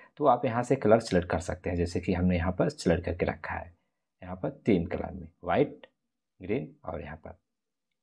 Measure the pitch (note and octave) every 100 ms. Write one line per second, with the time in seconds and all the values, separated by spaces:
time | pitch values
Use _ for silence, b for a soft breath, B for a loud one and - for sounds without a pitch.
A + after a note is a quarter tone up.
0 | B - C#3+ B2 B2+ A2+ B2 C#3 G#2 A2+
1 | - F2+ E2+ E2 - E2+ F2+ F2+ F2 F#2
2 | E2+ F2+ F2+ F2 E2+ - D#2+ - - E2
3 | E2 E2 - - - - - - _ _
4 | _ _ F2+ F#2+ C#3+ - - F#2 E2+ -
5 | - D#2+ D#2 _ F2 F#2+ D3 - - _
6 | _ _ _ _ F#2 A#2+ D3+ - - E2+
7 | D2 D2+ - E2+ _ _ _ _ _ _